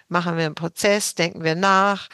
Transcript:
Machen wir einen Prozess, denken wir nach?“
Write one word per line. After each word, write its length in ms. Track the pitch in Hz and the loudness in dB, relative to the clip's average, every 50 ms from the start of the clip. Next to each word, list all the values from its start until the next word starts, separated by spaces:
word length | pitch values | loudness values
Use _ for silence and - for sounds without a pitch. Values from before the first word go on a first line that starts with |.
| _ - | _ -4
Machen 280 | 175 175 170 175 165 | -2 -2 -2 0 -2
wir 100 | 165 160 | -2 -2
einen 100 | 156 151 | -2 -4
Prozess, 580 | - 165 165 - - - 202 202 208 - - - | -6 -8 -8 -6 0 2 2 2 2 0 -4 -2
denken 300 | - 165 - - - 160 | -2 -2 -2 -2 -4 -2
wir 100 | 160 160 | -2 0
nach?“ 520 | 175 196 196 190 190 196 202 196 190 - - | 2 2 4 4 4 4 2 0 -2 -6 -16